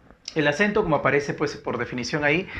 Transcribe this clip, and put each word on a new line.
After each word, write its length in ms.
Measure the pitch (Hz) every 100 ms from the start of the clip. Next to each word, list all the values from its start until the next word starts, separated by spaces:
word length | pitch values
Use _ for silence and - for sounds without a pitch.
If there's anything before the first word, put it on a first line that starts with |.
| - - - -
El 120 | 147
acento, 360 | 147 208 208
como 140 | 180 143
aparece, 360 | 139 139 143
pues, 220 | 160 147 -
por 220 | - 120
definición 460 | 120 123 120 156
ahí, 260 | 147 156 190